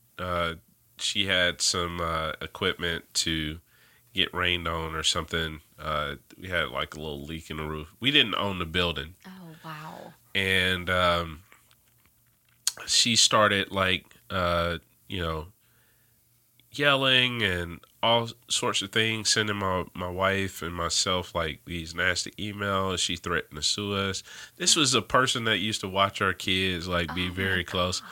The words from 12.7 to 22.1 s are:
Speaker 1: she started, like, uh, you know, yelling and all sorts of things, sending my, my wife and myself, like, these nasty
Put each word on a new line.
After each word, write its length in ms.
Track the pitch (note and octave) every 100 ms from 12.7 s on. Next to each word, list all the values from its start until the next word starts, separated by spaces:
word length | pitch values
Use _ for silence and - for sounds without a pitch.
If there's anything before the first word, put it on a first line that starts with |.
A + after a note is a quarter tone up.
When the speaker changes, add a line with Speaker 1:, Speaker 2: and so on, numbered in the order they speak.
| - -
Speaker 1:
she 300 | - A#2+ A2+
started, 560 | - A2+ G#2 G2+ F#2+
like, 320 | F#2+ F#2 F#2 - - -
uh, 480 | F#2+ F2 F2 E2+ E2 - _ -
you 120 | G2
know, 280 | E2 D#2+ E2 - _ _ _ _ _ _ _ _ _ _ _
yelling 680 | - C#3+ C3+ C3+ B2+ B2+ A#2+
and 380 | G#2 F2+ E2+ E2+ - _
all 260 | A2+ A#2 A#2 - -
sorts 320 | - B2 G2
of 80 | G2
things, 360 | A2+ A2 A2 G#2
sending 280 | A2+ G#2+ G2+
my, 280 | F#2+ F#2 F2
my 140 | - F2+
wife 540 | F2+ F#2+ G2 F#2+ -
and 120 | E2+
myself, 600 | F2 E2 - G2+ F#2 F2
like, 260 | F2 E2 D2 -
these 280 | E2+ E2
nasty 360 | E2 F#2